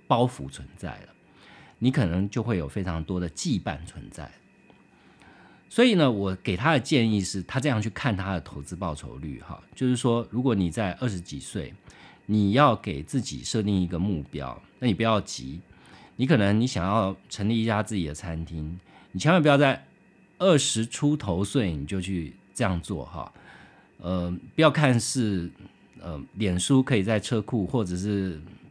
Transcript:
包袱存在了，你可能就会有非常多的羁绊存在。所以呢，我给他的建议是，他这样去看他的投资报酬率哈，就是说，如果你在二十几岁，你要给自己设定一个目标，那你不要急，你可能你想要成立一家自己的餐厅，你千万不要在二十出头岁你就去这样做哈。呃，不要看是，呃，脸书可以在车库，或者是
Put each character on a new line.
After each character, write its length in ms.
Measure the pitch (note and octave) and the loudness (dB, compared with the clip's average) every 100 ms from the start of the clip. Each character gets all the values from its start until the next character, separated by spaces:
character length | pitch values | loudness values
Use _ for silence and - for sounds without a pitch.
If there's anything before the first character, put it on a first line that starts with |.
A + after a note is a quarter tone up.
| - | 0
包 180 | A#2+ B2+ | 2 2
袱 240 | - C2+ | -2 -12
存 180 | - - - | -12 -16 -12
在 140 | D#2+ G2 | -12 -12
了， 80 | - _ _ - - - - - | -18 _ _ -20 -20 -20 -18 -2
你 140 | B2 | 0
可 160 | C3 F2+ | 2 2
能 200 | F2+ G2 | 2 -2
就 140 | B2 | -2
会 160 | A2 F#2+ | -2 -2
有 100 | D2 | -2
非 160 | G#2 | -4
常 200 | F2+ E2 | -4 -4
多 160 | D#2 F2+ | -4 -4
的 100 | F2 | -4
羁 320 | - F3 G2 | -6 -2 -2
绊 160 | - D#2 - | -2 -8 -10
存 240 | D#2 G1+ | -16 -16
在。 220 | - C#2+ - _ _ _ - _ _ _ _ - - - - - | -16 -16 -18 _ _ _ -20 _ _ _ _ -20 -20 -20 -20 -4
所 160 | - B3+ | 4 6
以 80 | |
呢， 180 | F#3 C#3 | 8 6
我 240 | G#2 G2 F#2+ | 4 0 -2
给 200 | - F2+ | -2 0
他 140 | D3 | 2
的 60 | D3 | 2
建 300 | - C#3 A2+ | 4 4 4
议 120 | G#2 | 2
是， 220 | F#2 G2 | 0 -4
他 160 | - C3+ | -4 -2
这 100 | C#3+ | 0
样 100 | A2 | 0
去 100 | G#2+ | -2
看 260 | - B2+ F#2+ | -2 -2 -2
他 160 | F#2+ | -2
的 80 | F2+ | -4
投 200 | - - | -6 -12
资 140 | D2 F2 | -10 -6
报 200 | F2+ D2 | -4 -6
酬 220 | - C2+ | -10 -10
率 220 | D#2 B1 | -10 -10
哈， 220 | - - - - | -12 -16 -14 -2
就 120 | B2+ | 0
是 80 | B2 | 2
说， 320 | B2 A#2 G2+ | 2 0 0
如 100 | A#2 | 0
果 140 | C3 G2+ | 2 2
你 160 | F2 | 2
在 220 | A2+ G2 | 0 -2
二 140 | - B2+ | -2 -4
十 140 | F2+ | -4
几 180 | - C#2 | -8 -12
岁， 320 | - F#2+ C2+ - - - - - - | -10 -10 -10 -14 -20 -20 -20 -14 0
你 260 | G#2+ G2 | 2 4
要 220 | B2 C#3+ G#2+ | 6 4 4
给 280 | G#2 C#2+ | -4 -8
自 180 | D#2 C3+ | -4 -4
己 220 | G#2 C2 | -4 -8
设 180 | - A2+ | -4 -2
定 200 | G2+ F#2+ | 0 2
一 40 | F2 | 0
个 140 | E2+ | 0
目 240 | G2+ D#2+ C2+ | -2 -2 -6
标， 280 | D2 C2 A#1 - - | -8 -8 -12 -18 -4
那 80 | B2+ | 0
你 60 | F2+ | 2
不 80 | |
要 180 | A2+ G#2 | 2 0
急， 400 | F#2 - C2 E2 - - - - - - | -2 -10 -10 -12 -16 -20 -20 -20 -12 -2
你 100 | C3+ | 2
可 120 | B2+ | 4
能 220 | G2+ G#2+ | 4 4
你 60 | B2 | 2
想 180 | F#2 | 0
要 320 | F#2 A2 G2 F#2+ - | 0 0 -2 -4 -12
成 180 | - G#2 | -4 -2
立 140 | A#2 | 0
一 40 | A2+ | 0
家 180 | G#2 | 0
自 120 | G#2 G#2 | 0 -2
己 120 | D2+ | -4
的 80 | D2 | -6
餐 280 | E2+ D#2+ | -8 -8
厅， 360 | D#2+ D#2+ D#2 F2+ - - - | -8 -8 -8 -10 -16 -20 -12
你 80 | F#2+ | -2
千 120 | D3 | 2
万 80 | F3+ | 4
不 80 | D3 | 6
要 80 | C#3+ | 6
在 280 | C#3 - - _ _ _ _ - | 4 2 -8 _ _ _ _ 0
二 180 | F#3+ D3 | 4 4
十 280 | - A2+ A#2 | 4 -2 -4
出 300 | - D3 D3+ | 0 0 0
头 280 | G2 E2+ | 0 -2
岁 280 | G2+ C#3 F#2+ | 0 0 0
你 140 | D2 D2 | -2 -4
就 160 | F#2+ | -6
去 320 | F#2 F2+ C#2+ - _ | -4 -4 -6 -12 _
这 100 | - | -2
样 180 | G#2 F2 | 0 0
做 240 | - D#2+ C2 | -4 -8 -8
哈。 260 | D2 - - - - - - _ - | -12 -12 -16 -20 -20 -20 -20 _ -10
呃， 340 | F2+ F#2 F2 F2+ G2 - | -4 -2 -2 -6 -4 4
不 60 | |
要 100 | D#3 | 4
看 280 | D3 C#3 A#2 | 6 4 4
是， 520 | - C3 G#2+ F#2 E2+ - F#2 _ _ - | 2 0 0 0 -4 -10 -20 _ _ -16
呃， 200 | E2+ D2 C#2 G2 | -10 -10 -10 -2
脸 240 | G2+ F2+ | 0 0
书 220 | - C3+ | 4 4
可 160 | C3 A2+ | 4 2
以 60 | |
在 160 | G2 G#2+ | 2 0
车 220 | - A2+ | 0 -2
库， 260 | G#2 A#2 F#2 | -2 -2 0
或 160 | B2 | -2
者 120 | F2+ F2+ | -2 -2
是 460 | G#2 G2+ F#2+ D#2 E2+ - - | -2 -2 -2 -6 -14 -20 -14